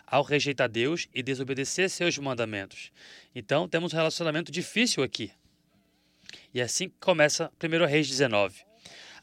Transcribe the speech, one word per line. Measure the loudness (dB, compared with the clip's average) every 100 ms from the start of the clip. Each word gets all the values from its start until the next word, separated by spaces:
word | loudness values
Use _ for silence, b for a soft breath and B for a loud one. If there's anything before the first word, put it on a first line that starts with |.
| B
ao | 0
rejeitar | 2 0 0 0 0
Deus | 0 0 -2 -6
e | -6
desobedecer | -4 -4 -4 -4 -4 -2 -2
seus | 0 -2 0
mandamentos. | -4 -2 -2 -4 -8 -14 -20 B B B B -14
Então, | 0 0 2
temos | -2 -2
um | 0
relacionamento | 0 0 -2 -2 -4
difícil | -6 -4 0 2 2
aqui. | 0 -2 -8 -12 _ _ _ _ _ _ B B B B B
E | -4
assim | -2 -2 -4 -2
começa | 2 4 4 4 -4 -4
primeiro | 0 2 4
Reis | 4 2
dezenove. | 2 4 4 2 -2 -20 B B B B B